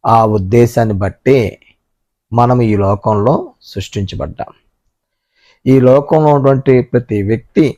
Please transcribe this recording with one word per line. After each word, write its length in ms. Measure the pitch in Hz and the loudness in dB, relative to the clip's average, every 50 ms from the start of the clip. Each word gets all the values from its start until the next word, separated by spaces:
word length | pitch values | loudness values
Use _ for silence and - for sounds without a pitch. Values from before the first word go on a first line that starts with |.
| - | -2
ఆ 140 | 113 113 113 113 110 | 0 2 2 2 2
ఉద్దేశాన్ని 680 | 107 104 92 95 113 120 120 117 - 123 117 110 104 95 | 0 -2 -2 0 2 2 2 2 0 -2 -2 -2 -2 -4
బట్టే 360 | 101 92 - _ _ 127 135 135 110 92 - _ _ _ _ _ _ _ _ _ _ _ _ _ _ _ | -6 -6 -8 _ _ 0 0 0 0 -4 -8 _ _ _ _ _ _ _ _ _ _ _ _ _ _ _
మనం 260 | 110 117 120 123 123 123 | -2 0 0 2 2 0
ఈ 120 | 120 110 107 | 2 0 0
లోకంలో 580 | 101 98 95 104 98 - 110 107 104 104 120 156 - 370 294 _ _ | 0 0 0 -2 -2 -2 -2 -2 0 0 0 0 -2 -4 -10 _ _
సృష్టించబడ్డాం. 880 | _ - - 98 95 - - 107 98 92 - 92 73 80 80 - - - - _ _ _ _ _ _ _ _ _ _ _ _ _ _ _ _ _ _ _ _ _ _ | _ -14 -12 -12 -12 -10 -8 -8 -8 -8 -8 -10 -10 -10 -10 -14 -14 -14 -16 _ _ _ _ _ _ _ _ _ _ _ _ _ _ _ _ _ _ _ _ _ _
ఈ 80 | 127 131 135 | 2 2 4
లోకంలో 500 | 123 127 131 143 143 - 160 156 151 151 | 4 4 4 4 2 0 0 2 2 2
ఉన్నటువంటి 440 | 147 143 131 135 139 135 - 139 131 127 | 2 2 2 0 0 0 0 2 2 2
ప్రతి 360 | 120 _ - 123 120 - 110 104 | 0 _ -4 -4 -4 -2 -4 -4
వ్యక్తి 420 | 98 101 113 113 - _ _ 208 160 127 - | -2 -2 -4 -4 -6 _ _ 0 0 0 -2